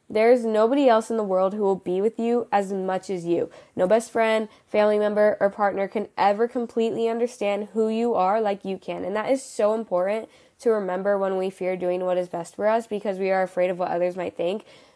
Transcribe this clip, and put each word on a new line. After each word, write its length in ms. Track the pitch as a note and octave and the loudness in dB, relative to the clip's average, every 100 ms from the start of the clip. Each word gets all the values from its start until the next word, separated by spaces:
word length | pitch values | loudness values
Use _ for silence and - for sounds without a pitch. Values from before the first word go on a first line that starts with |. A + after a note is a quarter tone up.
| - | -4
There 240 | G#3+ A3+ | 2 6
is 120 | B3+ | 4
nobody 440 | A3+ G#3+ A3+ C#4 C4+ | 4 2 2 4 4
else 220 | A3 A3+ | 4 2
in 60 | A3+ | -2
the 60 | |
world 320 | G#3 F#3 F#3+ | 0 2 0
who 80 | G#3 | 0
will 140 | G3 F#3+ | 0 0
be 260 | - F3+ | -2 -2
with 160 | G#3 A3 | -2 0
you 280 | A#3 A#3+ - | -2 0 0
as 180 | G3+ G3 | -2 0
much 360 | G3 F#3 F#3 - | -4 -4 -4 -4
as 160 | F#3 | -6
you. 260 | E3+ E3+ E3 - - | -2 0 -2 -8 -10
No 120 | - F#3 | -2 2
best 240 | A3 A#3 | 2 0
friend, 380 | A#3 A3 A3 G#3+ - _ | 0 2 0 -2 -10 _
family 320 | G#3+ G#3 G#3 | 2 2 2
member, 400 | G#3 G#3 G#3+ - | 2 2 2 2
or 80 | G3+ | 0
partner 400 | G3 G3+ F#3+ G3 | 0 -2 0 -4
can 200 | A3 G3+ - | -4 -6 0
ever 300 | G3 G#3 A#3 | 2 2 -2
completely 600 | B3+ A#3 - A3+ A3 A3+ | -2 -4 -2 -2 0 -2
understand 600 | A#3 A#3+ - G3+ G3+ G#3 | -2 -4 -2 -4 -2 -4
who 160 | A3 A3 | -2 0
you 260 | A3 A#3 | 0 0
are 260 | F#3 F#3 A3 | 2 2 2
like 240 | G#3+ G3 | 0 -2
you 120 | F#3+ F#3+ | -6 -8
can. 280 | - F3 | -8 -8
And 120 | F3+ G#3 | -6 -4
that 140 | G#3+ | -2
is 120 | C4 | -2
so 300 | - - G#3 | -4 -2 0
important 560 | A3 A3 F3+ F#3+ A3 G#3+ - _ - | 0 -2 -2 0 -4 -8 -18 _ -4
to 100 | A#3+ | 0
remember 460 | G#3+ F#3+ F#3 G3 G3+ | 0 0 -2 0 0
when 220 | F#3+ F#3+ | 0 -2
we 100 | F#3+ | -4
fear 280 | F#3+ F#3 F#3 | -4 -4 -2
doing 280 | F3+ F3+ | -2 0
what 140 | F#3 F3+ | 0 0
is 100 | F3 | -2
best 280 | E3+ E3+ - | -6 -10 -2
for 120 | G3+ | 0
us 180 | A3+ A3+ | 0 -2
because 320 | G#3 G#3 F#3+ | -6 -4 -2
we 120 | F#3+ | 0
are 120 | F#3+ | 0
afraid 280 | F#3 - F3+ | 0 0 0
of 80 | F3+ | 0
what 120 | F3 | -2
others 240 | E3+ F3+ | 0 -2
might 220 | F3+ F3+ - | -2 -6 -4
think. 280 | E3+ G#3 - - - | -4 -4 -10 -20 -20